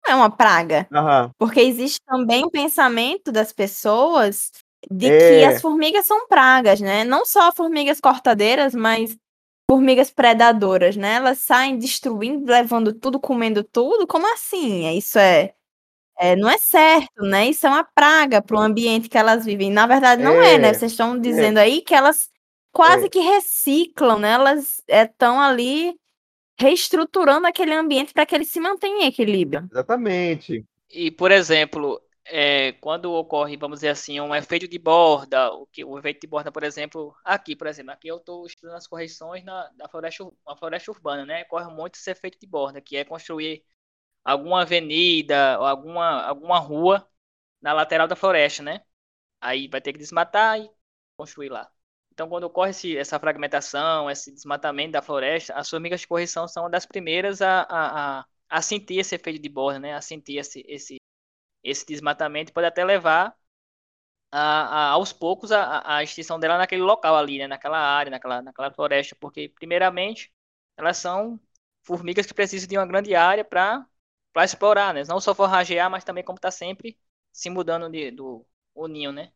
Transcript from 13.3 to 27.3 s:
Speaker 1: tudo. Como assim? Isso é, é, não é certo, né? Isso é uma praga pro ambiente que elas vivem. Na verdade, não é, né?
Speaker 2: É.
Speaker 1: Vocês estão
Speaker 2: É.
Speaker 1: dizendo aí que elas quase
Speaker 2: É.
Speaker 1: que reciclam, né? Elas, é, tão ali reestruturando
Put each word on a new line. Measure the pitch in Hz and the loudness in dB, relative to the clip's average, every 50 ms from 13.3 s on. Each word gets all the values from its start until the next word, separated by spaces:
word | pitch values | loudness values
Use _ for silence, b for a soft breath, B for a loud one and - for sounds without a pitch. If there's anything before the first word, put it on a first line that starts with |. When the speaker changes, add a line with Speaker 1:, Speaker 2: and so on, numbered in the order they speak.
| 262 233 226 226 220 208 208 | -2 -2 -2 0 -2 -2 -4
Speaker 1:
tudo. | _ - 240 240 294 440 453 370 | _ -2 0 0 2 2 0 0
Como | - - 320 339 427 | 0 0 0 0 0
assim? | 480 - - - - 370 311 233 196 175 165 160 160 | -2 -4 -6 -8 -6 -4 -4 -4 -2 -2 -4 -2 -4
Isso | 190 - - - 220 | -4 -6 2 4 6
é, | 196 185 175 151 180 196 _ _ _ _ _ _ _ _ _ _ _ _ _ | 6 8 6 6 4 0 _ _ _ _ _ _ _ _ _ _ _ _ _
é, | - 180 180 180 | 0 2 2 2
não | 190 208 226 | 4 4 2
é | 349 | 2
certo, | 440 - - - 320 311 320 320 320 269 - _ - 202 | 2 0 2 4 6 6 8 6 4 2 -2 _ -6 -4
né? | 196 190 196 214 | 0 0 2 2
Isso | 254 302 - - | 0 0 2 2
é | 277 | 2
uma | 277 302 330 | 2 2 0
praga | _ _ - 285 294 311 320 302 269 240 202 | _ _ 4 6 6 6 4 4 4 2 0
pro | 202 - 220 214 | 2 2 0 2
ambiente | 214 214 214 226 233 233 220 226 226 226 | 2 2 0 0 0 0 0 0 -2 0
que | - | 2
elas | 233 214 226 220 233 226 | 2 4 4 2 2 0
vivem. | 220 202 202 196 196 | -6 -4 -2 -2 0
Na | 202 208 220 | 4 4 4
verdade, | 240 254 269 269 247 247 240 254 | 6 4 6 6 6 4 6 4
não | 269 - 508 | 4 6 8
é, | 254 - 247 | 10 8 8
né? | - - 214 | 8 6 4
Speaker 2:
É. | 208 | 4
Speaker 1:
Vocês | - 233 233 | 2 -2 -4
estão | 226 - 233 233 247 | -2 -2 -2 -2 -2
Speaker 2:
É. | 247 | -2
Speaker 1:
dizendo | 233 247 233 226 220 214 214 | -2 0 2 2 2 4 6
aí | 220 208 226 277 320 | 6 6 6 4 0
que | - - 339 | 0 4 4
elas | 277 269 285 311 - - - _ _ _ _ _ _ _ _ | 6 6 6 4 2 -6 -6 _ _ _ _ _ _ _ _
quase | _ - 330 330 359 - 415 | _ 6 6 8 6 6 2
Speaker 2:
É. | - | 0
Speaker 1:
que | - 381 | 0 0
reciclam, | 330 349 403 403 - - - - - 285 277 311 349 339 _ - 302 240 220 208 | 2 4 2 2 0 -2 -6 -4 -2 0 2 0 0 -2 _ 0 2 2 2 2
né? | 208 214 226 | 2 2 2
Elas, | 247 269 277 285 294 269 - - - _ | 4 4 4 2 2 -2 -8 -10 -10 _
é, | - - 208 220 | 4 4 4 4
tão | 220 _ _ 247 240 247 262 | 4 _ _ 2 2 4 4
ali | 285 277 262 240 240 247 277 311 330 349 349 _ _ _ _ _ _ _ _ _ _ _ _ - | 2 2 2 0 -2 -2 -2 -2 -2 -4 -6 _ _ _ _ _ _ _ _ _ _ _ _ 2
reestruturando | 247 269 339 349 - - - 320 320 311 - 392 349 285 | 2 4 4 2 0 -2 0 -2 -2 -2 -2 2 2 4